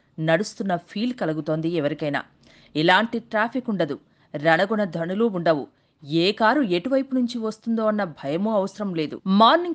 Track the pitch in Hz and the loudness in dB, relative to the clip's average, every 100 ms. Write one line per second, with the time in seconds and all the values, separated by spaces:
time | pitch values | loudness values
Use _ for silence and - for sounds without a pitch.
0 | _ - 160 165 214 - 196 175 - 202 | _ -4 2 2 0 -6 -4 -4 -6 -6
1 | 247 247 170 156 151 160 160 175 143 156 | -6 -4 -4 -4 -4 -2 -2 -2 -2 -2
2 | 151 143 - _ _ _ _ 151 170 185 | -4 -4 -8 _ _ _ _ 0 4 4
3 | 226 233 - 214 233 262 240 196 156 127 | 2 -4 -4 -2 -2 -2 -4 -2 -2 -4
4 | _ _ _ 151 156 165 196 214 196 165 | _ _ _ -2 2 2 2 -2 -2 -4
5 | 165 196 233 185 170 151 117 _ _ _ | -4 -2 -2 0 2 0 -2 _ _ _
6 | 139 160 180 214 220 285 226 175 247 269 | -4 0 0 2 2 2 2 -2 0 -2
7 | 269 262 240 240 220 214 233 226 214 208 | 0 -2 -2 -4 -6 -6 -4 -2 0 0
8 | 190 139 139 214 214 214 196 - 202 160 | -4 -6 -4 -2 0 0 -2 -4 -6 -4
9 | 151 - 190 196 226 330 349 | -4 -4 2 6 6 6 2